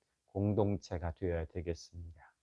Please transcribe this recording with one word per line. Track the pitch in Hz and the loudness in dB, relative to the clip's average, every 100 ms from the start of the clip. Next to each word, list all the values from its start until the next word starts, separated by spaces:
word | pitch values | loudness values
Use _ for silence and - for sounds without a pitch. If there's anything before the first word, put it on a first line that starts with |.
| _ _ _ | _ _ _
공동체가 | 98 104 104 101 101 - 87 85 | 0 2 4 4 2 -2 -4 -4
되어야 | - 90 82 82 | -2 -2 0 -2
되겠습니다. | 92 85 82 - 90 85 80 - _ | -4 -4 -6 -10 -14 -14 -16 -20 _